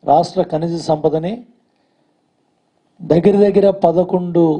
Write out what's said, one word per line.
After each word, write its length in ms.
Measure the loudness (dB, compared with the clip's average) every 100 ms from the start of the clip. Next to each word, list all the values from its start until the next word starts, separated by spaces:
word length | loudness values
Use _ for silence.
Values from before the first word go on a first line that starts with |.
రాష్ట్ర 380 | 2 0 0 -4 -4
ఖనిజ 240 | -4 -4 -6 -4
సంపదని 460 | -2 -2 -4 -6 -10 -16 _ _ _ _ _ _ _ _ _ _ _ _ _ _ _
దగ్గర 340 | -2 2 4 4
దగ్గర 220 | 2 4 2 2
పదకొండు 600 | 0 0 0 -2 -2 0 0